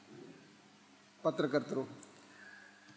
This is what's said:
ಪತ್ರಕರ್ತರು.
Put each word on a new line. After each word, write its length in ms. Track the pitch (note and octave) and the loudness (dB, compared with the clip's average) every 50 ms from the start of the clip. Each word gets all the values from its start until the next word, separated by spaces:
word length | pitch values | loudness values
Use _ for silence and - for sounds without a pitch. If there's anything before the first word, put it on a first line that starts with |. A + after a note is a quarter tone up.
| - - - - - - - - - - - - - - - - - - - - - - - - - | -18 -16 -14 -14 -14 -14 -16 -16 -18 -20 -20 -20 -20 -20 -20 -20 -20 -20 -20 -20 -20 -20 -20 2 2
ಪತ್ರಕರ್ತರು. 800 | - - - D#3 C#3 C3+ D3 B2 - - C3+ C3 A#2 - - - - - - - - - - - - - - - - - - - - - | 4 4 6 4 6 6 6 6 6 2 2 2 0 -4 -12 -14 -16 -16 -18 -18 -18 -18 -16 -16 -16 -16 -16 -18 -18 -20 -20 -20 -20 -20